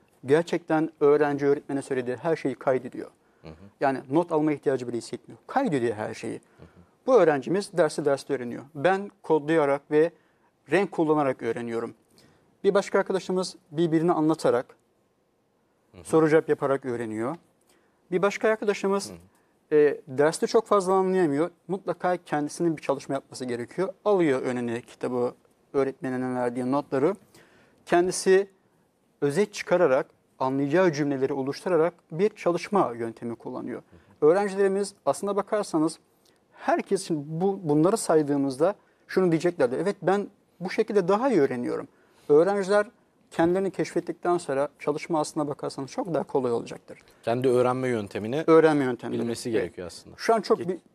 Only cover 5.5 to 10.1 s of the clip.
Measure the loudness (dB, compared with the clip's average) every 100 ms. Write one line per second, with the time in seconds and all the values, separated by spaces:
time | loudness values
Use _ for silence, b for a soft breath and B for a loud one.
5.5 | -2 0 0 -2 -4 -8 -8 -10 -12 _
6.5 | b -20 b b b 4 4 6 2 0
7.5 | -4 -2 0 0 0 -2 -2 -2 -6 -6
8.5 | -12 -14 -2 0 0 -4 -10 -2 0 2
9.5 | 2 2 0 2 2 2